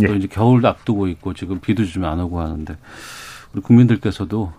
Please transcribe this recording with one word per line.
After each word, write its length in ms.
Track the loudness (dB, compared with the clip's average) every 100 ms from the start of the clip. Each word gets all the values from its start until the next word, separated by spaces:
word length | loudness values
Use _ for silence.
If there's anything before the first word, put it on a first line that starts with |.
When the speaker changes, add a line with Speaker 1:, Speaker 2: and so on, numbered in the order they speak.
Speaker 1:
예. 40 | 2
Speaker 2:
또 80 |
이제 120 | 2 -4
겨울도 420 | 0 4 4 2
앞두고 400 | 0 -2 -2 -2
있고 240 | -4 -8
지금 260 | -8 -8 -4
비도 280 | -2 -2 -2
좀 180 | -4
안 160 | -4 -4
오고 180 | -4 -4
하는데 380 | -6 -8 -10 -14 -18 -20 -20 -18 -18 -20 -14
우리 80 | -4
국민들께서도 920 | 6 6 6 4 -2 -4 -4 -4 -6